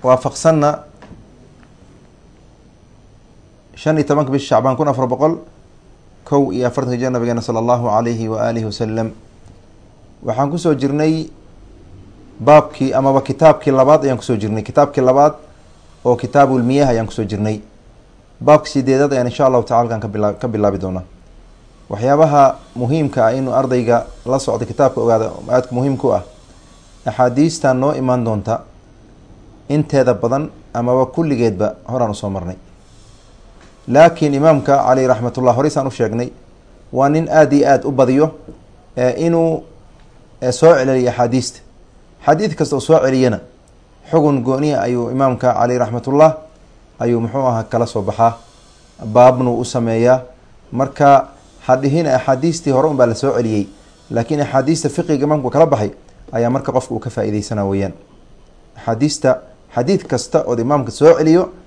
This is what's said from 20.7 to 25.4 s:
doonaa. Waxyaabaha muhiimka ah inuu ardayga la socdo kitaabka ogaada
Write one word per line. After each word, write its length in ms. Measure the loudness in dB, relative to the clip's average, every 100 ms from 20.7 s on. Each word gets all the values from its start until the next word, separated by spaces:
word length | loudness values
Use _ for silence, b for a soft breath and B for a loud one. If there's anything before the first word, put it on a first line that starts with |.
| -2
doonaa. 240 | -6 -8 -12 -20 -20 -20 -20 _ -20 _ -14
Waxyaabaha 680 | -4 0 2 4 4 4 2 -14 -8
muhiimka 500 | -4 -2 -2 0 0
ah 60 |
inuu 180 | 0 -2
ardayga 540 | -2 0 -2 0 -2 -2 -14
la 140 | -6 -4
socdo 260 | -2 -4
kitaabka 360 | -6 0 0 0
ogaada 320 | 0 0 -2 -8